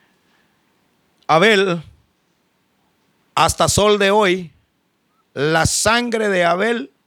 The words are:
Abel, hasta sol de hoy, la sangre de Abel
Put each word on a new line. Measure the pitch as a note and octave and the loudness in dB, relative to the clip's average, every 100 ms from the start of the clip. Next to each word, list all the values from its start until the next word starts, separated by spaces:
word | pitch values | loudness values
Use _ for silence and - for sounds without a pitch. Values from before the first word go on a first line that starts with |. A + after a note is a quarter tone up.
| _ _ _ _ _ _ _ _ _ _ _ _ - | _ _ _ _ _ _ _ _ _ _ _ _ -2
Abel, | D#3 G#3 G3+ G3 E3+ - _ _ _ _ _ _ _ _ _ _ _ _ _ _ | 2 4 2 0 -4 -10 _ _ _ _ _ _ _ _ _ _ _ _ _ _
hasta | - D#3 - D#3+ | -2 0 0 0
sol | - G#3 G#3 | 2 2 2
de | G3 | 2
hoy, | G#3 G3+ F#3 E3+ _ _ _ _ _ _ _ _ | 2 0 -2 -6 _ _ _ _ _ _ _ _
la | - D3 E3 D#3 | -6 -2 0 0
sangre | - G#3 A#3 A#3+ A3+ G#3+ | -2 0 0 -2 -4 -2
de | F#3 | 0
Abel | E3+ F3 A3 A#3 C#4 _ | 0 0 -2 -4 -8 _